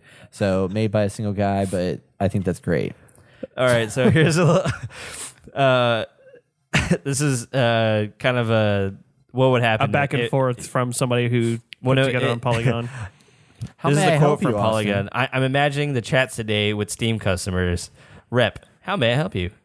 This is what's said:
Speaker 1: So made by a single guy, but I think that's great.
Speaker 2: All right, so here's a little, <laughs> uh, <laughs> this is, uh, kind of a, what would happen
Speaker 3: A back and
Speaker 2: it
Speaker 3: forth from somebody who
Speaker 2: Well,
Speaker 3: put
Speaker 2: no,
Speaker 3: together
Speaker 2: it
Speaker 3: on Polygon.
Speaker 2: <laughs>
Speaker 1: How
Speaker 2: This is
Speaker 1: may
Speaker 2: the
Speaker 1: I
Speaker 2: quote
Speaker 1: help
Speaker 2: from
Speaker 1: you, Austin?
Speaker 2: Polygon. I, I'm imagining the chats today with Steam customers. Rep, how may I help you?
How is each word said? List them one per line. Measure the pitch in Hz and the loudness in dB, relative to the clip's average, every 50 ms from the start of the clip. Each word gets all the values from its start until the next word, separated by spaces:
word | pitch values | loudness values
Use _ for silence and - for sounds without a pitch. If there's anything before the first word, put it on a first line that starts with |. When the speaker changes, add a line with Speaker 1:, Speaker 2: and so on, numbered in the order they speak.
| - - - - - - | -8 -18 -20 -20 -20 -20
Speaker 1:
So | _ - 107 98 92 95 95 92 | _ -2 0 0 2 0 0 -2
made | 95 107 110 107 | -2 -2 -2 0
by | 98 107 104 | 0 0 0
a | 101 | 0
single | - - 110 104 101 | -2 -4 -6 -6 -2
guy, | 95 101 98 98 98 98 | -2 0 0 0 0 -2
but | 95 95 92 90 90 73 - - _ _ _ | -2 -2 -2 -2 -2 -4 -6 -10 _ _ _
I | 98 92 | -2 0
think | - 104 92 | 0 0 -2
that's | 95 85 - | -2 -4 -4
great. | - - 85 67 50 - - - - - _ - - _ _ _ - - _ - | -2 -2 -2 -2 -2 -4 -8 -12 -20 -20 _ -20 -20 _ _ _ -18 -16 _ 0
Speaker 2:
All | 127 | 2
right, | 127 123 117 117 107 | 2 4 2 2 0
so | 104 135 127 113 | 0 2 2 4
here's | - 160 156 151 156 165 | 6 6 4 4 4 4
a | 180 | 4
little, | 143 135 185 - 156 - - - 113 - - - - - | 4 4 4 2 0 -4 -6 -10 -14 -14 -14 -14 -12 -12
<laughs> | - - - - - _ - - | -12 -12 -14 -16 -20 _ -14 -4
uh, | - 139 135 127 127 123 120 117 110 104 - _ _ _ - - - _ _ | 0 2 2 4 4 2 2 0 0 -2 -6 _ _ _ -20 -20 -20 _ _
<laughs> | _ _ _ _ - - - - 180 - - | _ _ _ _ -2 -2 0 0 -2 -2 -2
this | 139 139 123 | -4 -4 0
is, | 147 147 135 120 117 - - | 0 0 -2 -2 -6 -4 -2
uh, | 135 123 117 117 113 113 110 107 107 107 104 - _ | 0 2 2 2 2 2 2 0 0 -2 -4 -8 _
kind | - 131 123 123 | -2 0 0 0
of | 120 113 | 0 2
a, | 113 110 107 104 101 101 98 98 98 - - _ _ _ _ _ | 2 2 2 2 2 0 0 -2 -4 -8 -18 _ _ _ _ _
what | - 120 131 131 | -2 2 2 4
would | 127 120 120 | 4 4 2
happen | 117 110 110 - - | 2 2 2 0 0
Speaker 3:
A | |
back | 104 147 143 135 - | 2 0 0 0 -2
and | 135 120 | -2 -2
Speaker 2:
it | 117 | -2
Speaker 3:
forth | - 135 131 127 123 - - - | 0 0 0 0 -2 -4 -8 -6
from | - 135 123 123 117 | -2 -2 -2 -2 -2
somebody | - 139 123 123 120 120 117 | -4 -2 0 0 0 0 2
who | 123 123 117 117 117 113 - _ - _ | 0 0 0 0 -2 -4 -6 _ -20 _
Speaker 2:
Well, | - 127 131 | -2 0 2
Speaker 3:
put | 135 | 2
Speaker 2:
no, | 135 | 2
Speaker 3:
together | 135 120 127 123 120 | 2 0 0 0 0
Speaker 2:
it | |
Speaker 3:
on | 120 120 | -2 -2
Polygon. | - 127 117 113 117 135 117 117 117 | -2 0 0 0 0 0 0 -2 -4
Speaker 2:
<laughs> | 120 123 127 110 95 - _ _ _ _ _ _ _ _ - - - - _ | -8 -10 -12 -14 -14 -16 _ _ _ _ _ _ _ _ -14 -14 -14 -14 _
Speaker 1:
How | - 170 | -2 0
Speaker 2:
This | 147 147 | 2 4
is | 190 | 4
Speaker 1:
may | 180 | 4
Speaker 2:
the | 165 | 4
Speaker 1:
I | 147 | 4
Speaker 2:
quote | 156 147 | 4 4
Speaker 1:
help | 147 - 208 | 4 2 0
Speaker 2:
from | 139 | 0
Speaker 1:
you, | 113 104 | 0 0
Austin? | 101 110 | 0 0
Speaker 2:
Polygon. | 110 110 107 104 101 101 98 - | 0 0 0 0 0 0 -2 -2
I, | - 117 127 131 - | -2 -2 -2 -2 0
I'm | 131 131 | -2 -2
imagining | 131 131 143 143 147 139 143 147 147 143 | 0 2 2 0 0 0 -2 -4 -2 -2
the | 123 | -4
chats | 104 - - 131 131 - - | -2 0 0 0 0 0 -4
today | - 113 107 107 104 104 104 107 | -8 -4 -2 0 0 0 0 0
with | 104 104 - | -2 -2 -4
Steam | - - 117 113 113 107 | -4 -4 -2 -2 -2 -2
customers. | - 104 92 90 - - 92 92 90 87 87 85 - - - - - - - - - _ | 0 -2 -2 -2 -2 -4 -2 0 0 0 0 -2 -4 -10 -16 -20 -20 -20 -20 -20 -14 _
Rep, | 113 123 120 101 - - - _ _ _ | 0 2 2 2 0 -6 -18 _ _ _
how | _ - 190 | _ -6 -4
may | 202 127 113 120 | 0 0 0 2
I | |
help | 135 156 143 - | 0 -2 -2 -4
you? | 110 - 87 - _ _ | -4 -6 -6 -6 _ _